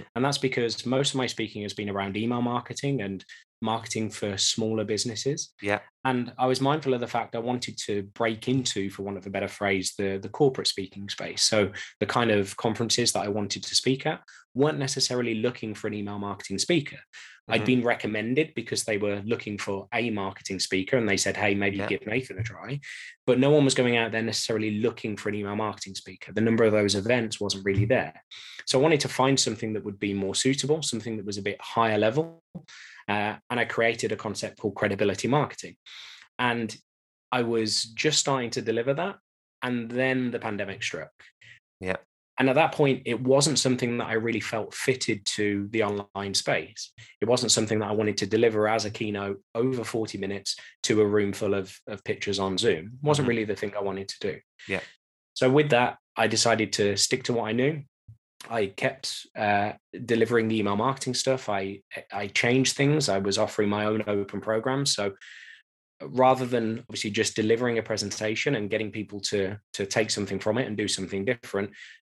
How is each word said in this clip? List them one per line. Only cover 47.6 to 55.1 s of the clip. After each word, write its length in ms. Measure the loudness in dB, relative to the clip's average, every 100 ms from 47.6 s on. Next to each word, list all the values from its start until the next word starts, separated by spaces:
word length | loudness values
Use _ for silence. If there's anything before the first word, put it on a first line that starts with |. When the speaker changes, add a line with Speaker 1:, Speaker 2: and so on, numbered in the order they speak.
| 2 0
Speaker 1:
that 80 | 0
I 40 |
wanted 240 | 0 0 0
to 80 | 0
deliver 420 | 4 4 4 2
as 160 | 2
a 60 | -2
keynote 480 | -4 -4 -4 -4 -6 -6 -2
over 260 | 0 -2
forty 360 | -4 -4 -4 -4
minutes 360 | -6 -6 -6 -8 -12 -4
to 160 | 2 6
a 40 | 6
room 260 | 4 2
full 200 | 0 0
of, 240 | 0 -2 -10 -14
of 160 | -10
pictures 340 | -6 -4 -2 0
on 180 | 0 2
Zoom. 360 | 2 0 -2
It 100 | -4
wasn't 200 | 2 2
Speaker 2:
Mm-hmm. 40 | 2
Speaker 1:
really 140 | 0
the 120 | -2 -4
thing 160 | -6 -4
I 40 |
wanted 240 | -4 -4 -8
to 80 | -6
do. 180 | -6 -6 -12 _ -6
Speaker 2:
Yeah. 120 | -6 -6 -16 _